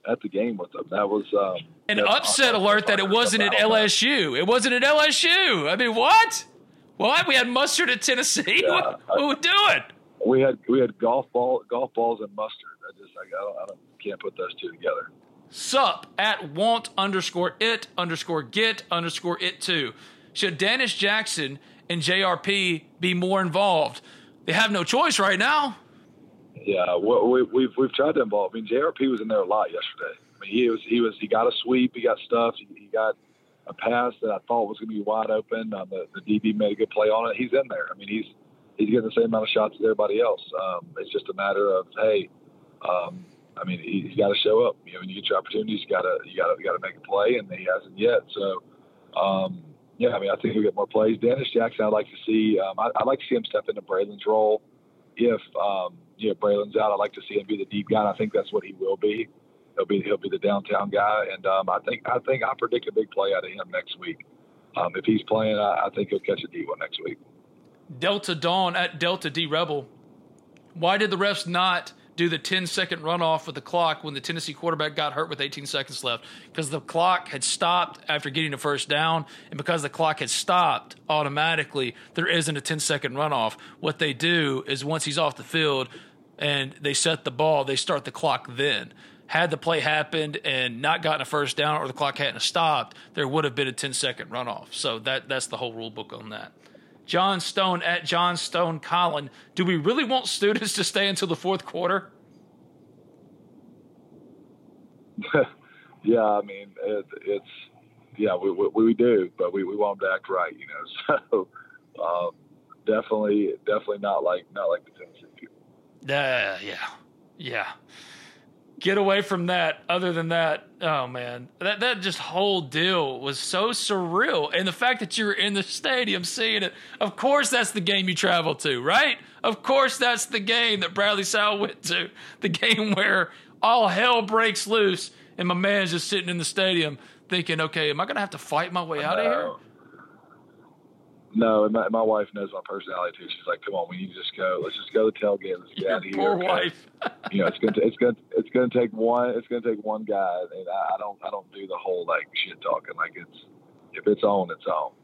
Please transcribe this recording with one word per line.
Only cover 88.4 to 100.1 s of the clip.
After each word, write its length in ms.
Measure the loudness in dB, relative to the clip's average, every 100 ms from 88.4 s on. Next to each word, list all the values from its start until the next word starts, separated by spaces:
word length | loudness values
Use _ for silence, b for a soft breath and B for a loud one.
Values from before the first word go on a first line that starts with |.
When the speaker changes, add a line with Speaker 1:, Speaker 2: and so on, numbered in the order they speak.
| -6
Speaker 2:
then. 460 | -2 0 0 -4 -18 B B B
Had 240 | 0 2
the 80 | 0
play 220 | 0 0
happened 580 | 2 0 -2 -2 -4 -4 -4
and 380 | -2 -2 -2
not 180 | -2 0
gotten 200 | 0 -2
a 40 | -2
first 320 | -2 -2 -2
down 240 | -2 -2
or 60 | -4
the 60 |
clock 260 | -4 -4 -2
hadn't 220 | -4 -2
stopped, 540 | -2 0 2 0 -2 -12 B -6
there 120 | -2
would 160 | 0
have 120 | -2 -2
been 120 | -4
a 40 |
ten-second 580 | -4 -6 -4 -6 -6 -10
runoff. 420 | -8 -8 -10 -12
So 280 | -6 -4 -4
that, 280 | -4 -4 -4
that's 200 | -4 -4
the 100 | -6
whole 160 | -8
rule 160 | -8 -12
book 240 | -12 -14
on 160 | -14 -14
that. 220 | -14 -16 _ B B B B -2
John 360 | 2 2 0
Stone 420 | -2 0 2 2
at 220 | 0 -2 0
John 320 | 2 2 0
Stone 420 | -4 0 0 -2
Collin. 500 | -2 2 2 0 -6 B B -2
Do 100 | 0
we 100 | 2
really 300 | 2 0
want 220 | 2